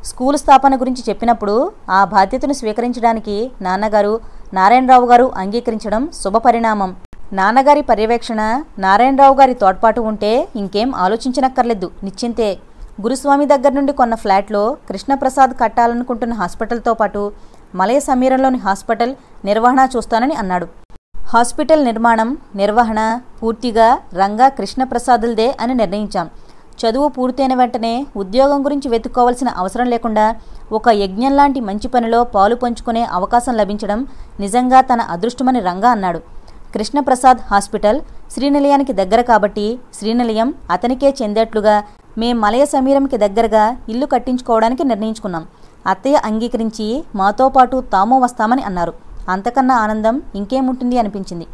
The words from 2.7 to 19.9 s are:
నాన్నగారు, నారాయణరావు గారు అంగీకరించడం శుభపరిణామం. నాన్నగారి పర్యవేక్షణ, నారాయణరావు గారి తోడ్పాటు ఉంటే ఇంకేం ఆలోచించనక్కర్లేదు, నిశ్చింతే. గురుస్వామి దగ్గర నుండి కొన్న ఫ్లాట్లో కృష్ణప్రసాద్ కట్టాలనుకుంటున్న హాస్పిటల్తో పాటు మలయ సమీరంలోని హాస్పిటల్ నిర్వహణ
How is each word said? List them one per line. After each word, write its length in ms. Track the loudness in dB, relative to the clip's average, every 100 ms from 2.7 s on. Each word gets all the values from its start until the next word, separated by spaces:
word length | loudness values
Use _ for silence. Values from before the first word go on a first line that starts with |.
| -4 -4 0 0 0 -4 -6 -6 -6 -4
నాన్నగారు, 480 | -2 0 2 0 -2 -8 -16 -8 2
నారాయణరావు 480 | 4 4 6 6 8
గారు 160 | 6 6 0
అంగీకరించడం 640 | -4 -4 -4 -6 -4 -4 -4 -6
శుభపరిణామం. 720 | -2 2 2 2 0 -2 -4 -8 -20 -16 -8 0
నాన్నగారి 440 | 2 4 4 4 4
పర్యవేక్షణ, 500 | 0 2 -2 -2 -4 -2 -2 -6 -4 2
నారాయణరావు 520 | 4 4 6 6 8
గారి 140 | 4 6
తోడ్పాటు 400 | 0 2 0 0 -4
ఉంటే 240 | -2 0 0 -2 -6
ఇంకేం 360 | -6 -2 -2 0 0
ఆలోచించనక్కర్లేదు, 840 | 0 -2 -2 -2 0 -2 -2 -6 -10 -14
నిశ్చింతే. 420 | -8 -6 -2 -4 -4 -12 -20 -18 -8
గురుస్వామి 440 | -4 -2 0 2 4
దగ్గర 240 | 4 2
నుండి 240 | 2 -2
కొన్న 220 | 0 0 0
ఫ్లాట్లో 600 | 0 0 0 -2 -2 -4 -10
కృష్ణప్రసాద్ 600 | -10 -4 -2 0 2 2 2
కట్టాలనుకుంటున్న 720 | -2 2 0 0 -4 -6 -4
హాస్పిటల్తో 600 | -4 -6 -6 -6 -4 -2
పాటు 380 | 0 -2 -2 -8 -10 -20 -20 -14 -2
మలయ 240 | 0 0
సమీరంలోని 580 | 0 0 2 2 2 0
హాస్పిటల్ 580 | -2 -4 -2 -2 -2 -4 -16 -12 -2
నిర్వహణ 420 | 2 4 4 2